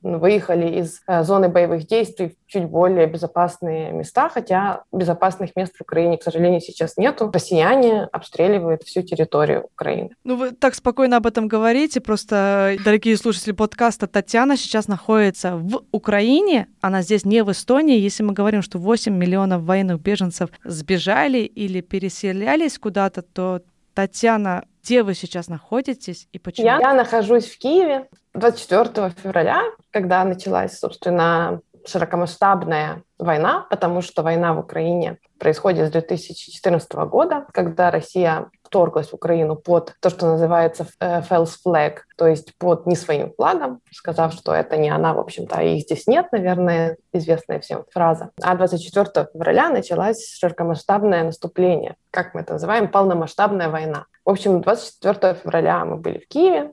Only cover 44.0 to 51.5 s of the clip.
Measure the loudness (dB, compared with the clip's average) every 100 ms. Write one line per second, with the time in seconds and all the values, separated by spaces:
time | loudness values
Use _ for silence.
44 | -8 -2 -2 -2 -2 -2 0 0 0 2
45 | 0 0 -4 -8 -8 -2 0 0 -2 -6
46 | 2 2 2 -2 -2 0 0 0 -2 -4
47 | _ -6 0 0 0 -10 -8 -10 -8 0
48 | 2 2 -4 -6 -2 2 2 0 -4 -2
49 | 0 0 -4 -4 0 2 2 0 -2 -2
50 | -2 -2 -8 -4 -4 -2 -4 -4 0 0
51 | 2 2 0 -6 -10